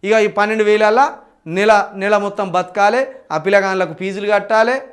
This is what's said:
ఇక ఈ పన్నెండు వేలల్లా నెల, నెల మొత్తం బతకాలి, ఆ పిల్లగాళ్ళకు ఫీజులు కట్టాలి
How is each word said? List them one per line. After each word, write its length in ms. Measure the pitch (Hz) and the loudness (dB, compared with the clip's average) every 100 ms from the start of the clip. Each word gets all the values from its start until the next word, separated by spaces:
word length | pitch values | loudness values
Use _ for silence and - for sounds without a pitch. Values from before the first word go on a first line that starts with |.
ఇక 100 | 196 | -2
ఈ 140 | 220 208 | 0 0
పన్నెండు 360 | 175 208 220 | 0 -2 0
వేలల్లా 540 | 208 208 214 226 285 - - _ - | 2 4 4 2 0 -2 -20 _ -8
నెల, 440 | 175 214 208 - | -2 2 2 2
నెల 240 | 196 196 208 | -6 0 0
మొత్తం 340 | 202 202 190 | -2 -6 -4
బతకాలి, 560 | 175 180 - 202 233 269 - _ | -2 -4 0 2 2 -4 -8 _
ఆ 60 | 156 | -4
పిల్లగాళ్ళకు 560 | 160 202 196 190 180 | 2 2 2 -2 -4
ఫీజులు 380 | 160 190 196 202 | -4 -8 -6 0
కట్టాలి 500 | 208 202 220 226 262 - | -2 2 0 2 -2 -8